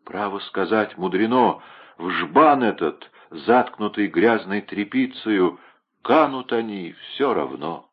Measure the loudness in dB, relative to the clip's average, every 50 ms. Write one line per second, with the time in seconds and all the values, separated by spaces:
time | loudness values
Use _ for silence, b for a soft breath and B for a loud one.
0 | _ -12 -8 -6 -6 -6 -6 -8 -10 -6 -4 -4 -2 2 2 0 0 -2 -4 -6
1 | -4 -2 0 0 2 2 4 4 4 4 2 B B B B B B B B -10
2 | -6 -6 -4 -4 -4 0 4 6 6 6 6 4 2 0 0 0 -2 -4 -4 -6
3 | -14 -20 b b b b -18 -4 2 4 4 4 2 0 -4 -6 -6 -4 -2 -2
4 | -4 0 2 2 4 4 4 2 -2 -4 -6 -6 -6 -6 -6 -6 -6 -2 -2 -2
5 | -2 -2 -6 -8 -4 -2 2 2 2 2 B B B B B B B _ _ _
6 | 0 2 4 4 4 2 -2 -6 -6 -4 -4 -2 -2 -4 -8 -8 -10 -12 -14 -16
7 | -20 -14 -4 -2 -2 0 0 -2 -2 -4 -6 -8 -8 -8 -8 -10 -14 _